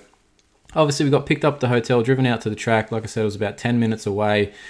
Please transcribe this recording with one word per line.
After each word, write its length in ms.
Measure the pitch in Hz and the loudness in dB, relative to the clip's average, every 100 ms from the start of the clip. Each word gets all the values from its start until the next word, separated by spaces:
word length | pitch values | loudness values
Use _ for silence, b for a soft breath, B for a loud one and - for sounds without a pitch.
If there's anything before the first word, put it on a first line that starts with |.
| - _ _ _ _ _ _ 160 | -10 _ _ _ _ _ _ 0
obviously 300 | 151 139 147 | 0 2 2
we 60 | |
got 160 | 135 - | 2 0
picked 180 | 147 151 | 0 0
up 100 | - | 0
at 40 | |
the 80 | 123 | 0
hotel, 340 | 120 117 123 | 0 2 2
driven 240 | 113 131 127 | 2 2 2
out 160 | 117 | 0
to 80 | 107 | -4
the 60 | 107 | -4
track. 360 | - 110 110 | 0 0 0
Like 120 | 113 | -6
I 20 | 107 | -6
said, 160 | 113 | -4
it 40 | 107 | -2
was 100 | 101 | -2
about 220 | 104 - | -6 -4
ten 220 | 120 120 | -2 0
minutes 280 | 113 110 107 | 0 -2 -2
away. 460 | 101 107 104 101 B | 0 2 2 0 B